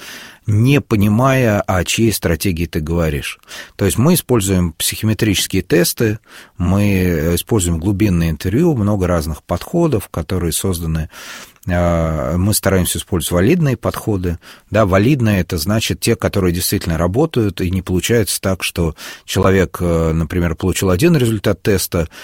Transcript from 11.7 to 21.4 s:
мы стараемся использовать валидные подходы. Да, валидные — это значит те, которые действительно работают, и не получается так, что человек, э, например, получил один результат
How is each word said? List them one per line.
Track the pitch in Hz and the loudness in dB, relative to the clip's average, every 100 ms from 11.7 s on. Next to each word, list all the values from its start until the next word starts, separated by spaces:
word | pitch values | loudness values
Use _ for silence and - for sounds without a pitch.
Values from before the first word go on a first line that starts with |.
| 87 87 85 80 78 65 87 | 0 2 2 0 -2 -2 0
мы | 101 | 0
стараемся | 101 98 95 85 82 | 0 2 2 0 -4
использовать | - 90 - | -4 -4 0
валидные | 87 101 180 143 117 | 2 2 2 0 -2
подходы. | 95 - 110 98 87 82 - - _ | -4 -4 -4 -2 -4 -6 -10 -20 _
Да, | 101 101 | 0 4
валидные — | 95 113 147 110 98 | 4 4 2 2 2
это | 85 87 | 0 -4
значит | 90 113 - 92 | -2 -2 -2 -2
те, | 117 110 | -2 0
которые | 90 101 90 | 0 0 0
действительно | 87 - 101 87 80 | 0 -2 -2 -2 0
работают, | 87 110 165 123 104 - | 0 0 0 0 -2 -2
и | 90 | -2
не | 92 | -2
получается | 87 90 - 117 95 - | -2 -2 0 0 0 -2
так, | 95 92 | -2 -2
что | - - 82 - - - | -4 -2 -4 -4 -14 -16
человек, | - 98 95 95 87 - | -4 0 2 2 0 -2
э, | 87 82 82 | 0 0 0
например, | 80 80 90 85 80 | 0 -2 -2 -2 -2
получил | 92 - 95 | -2 0 0
один | 90 170 156 | 2 2 2
результат | 117 110 | 2 0